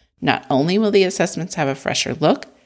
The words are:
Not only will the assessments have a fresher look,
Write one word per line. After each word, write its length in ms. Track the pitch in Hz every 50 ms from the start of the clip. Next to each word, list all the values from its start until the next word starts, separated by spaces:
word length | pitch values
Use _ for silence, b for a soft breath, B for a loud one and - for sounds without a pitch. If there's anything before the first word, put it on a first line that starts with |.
| b b _ _
Not 240 | - 151 123 - - -
only 260 | 139 131 147 170 190
will 140 | 208 220 208
the 140 | 202 196 190
assessments 500 | 180 180 - 170 175 - 160 160 180 -
have 140 | 170 151 135
a 80 | 135
fresher 380 | 135 - - - - - - -
look, 320 | - 151 160 254 302 - - b b b